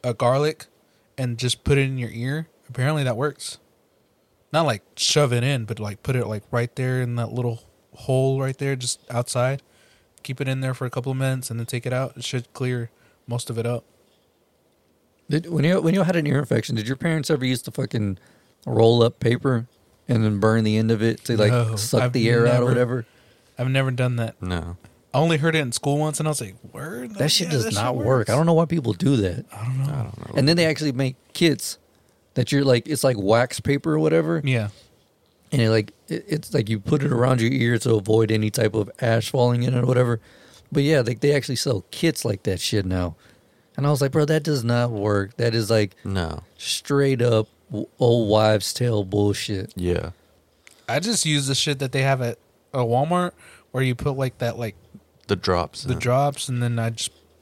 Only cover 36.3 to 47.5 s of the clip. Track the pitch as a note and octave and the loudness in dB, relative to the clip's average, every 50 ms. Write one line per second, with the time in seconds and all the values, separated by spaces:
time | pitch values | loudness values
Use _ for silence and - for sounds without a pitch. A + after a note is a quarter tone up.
36.3 | - D#3 - - - C#3+ A2 G2+ A2+ G#2+ G2 - C#3+ D3 C3+ D3 B2+ A#2 A#2+ C3 | -6 -6 -6 -4 -2 -2 0 0 -2 -4 -2 0 0 0 0 0 0 2 2 2
37.3 | C3 B2 A2+ A#2 C3+ C3 B2 A#2 A#2+ A2+ - B2 A2+ G#2+ F#2+ G2+ A2 A2+ A2+ G#2 | 2 2 2 0 0 0 2 2 0 0 2 2 0 0 2 2 4 4 4 4
38.3 | A2 G#2+ G#2+ G#2+ - - A#2 G#2+ G#2 A2 G#2 - - - - A#2 A2+ A2+ G#2+ - | 2 0 0 -2 0 0 0 0 0 -2 -4 -4 -6 -4 0 0 0 0 0 0
39.3 | - C3+ B2 B2 A#2+ A#2+ A#2+ B2+ C3 B2 B2 B2 B2+ B2 B2+ A#2+ A#2+ A2+ - - | 0 2 2 2 2 0 0 0 0 0 0 2 2 2 2 2 0 -2 -6 -12
40.3 | - - - - - - - _ - C#3+ C#3 C#3+ D#3+ C#3+ A#2+ A2 B2+ A2 - C#3+ | -20 -20 -20 -20 -20 -20 -16 _ -2 0 2 4 4 2 2 0 -2 0 2 2
41.3 | D3 C#3+ A#2+ - C3 - - C#3+ B2 G2 - _ - - - E3 - - - A#2+ | 2 2 0 -2 -4 -4 -2 -2 -2 -2 -4 _ -6 -2 0 0 0 0 -2 -4
42.3 | G#2 G2 - G#2+ F#2+ F2+ - - - G#2 F#2+ F#2 F#2 F2+ F2 F2 D#2 - _ - | -4 -2 -2 -4 -4 -2 -2 -2 -2 -2 0 0 0 0 -2 -2 -4 -10 _ -20
43.3 | - _ _ _ _ _ _ _ _ - C#3 C#3+ D3+ C3 C#3+ C3+ C3 D#3+ D3 D3 | -20 _ _ _ _ _ _ _ _ -2 0 0 2 2 0 0 2 0 2 2
44.3 | D#3 D#3 D3 D#3+ D3+ C3+ A2+ A#2 A#2+ A#2+ A#2+ A#2+ A#2 G#2 G2+ G#2+ G#2 G2+ G2 G2 | 2 0 0 0 -2 0 0 0 0 2 0 0 -2 -2 0 0 2 0 0 -2
45.3 | - - A#2 A#2 A2 A#2 A2 G2 A2+ A2 G#2 F#2+ - _ - G2 G2 F#2+ F2 D#2+ | -4 -2 -2 0 0 0 0 2 2 2 2 0 -2 _ -6 -4 -2 -2 -2 -2
46.3 | D#2+ D#2+ - - _ - - - - - - - C#3+ C#3 C#3 C3+ C3+ A#2+ A#2 A#2+ | -6 -8 -12 -16 _ -14 -8 -6 -6 -6 -4 -2 0 2 2 2 2 2 2 2
47.3 | A2+ A2 G#2+ - | 2 2 2 -2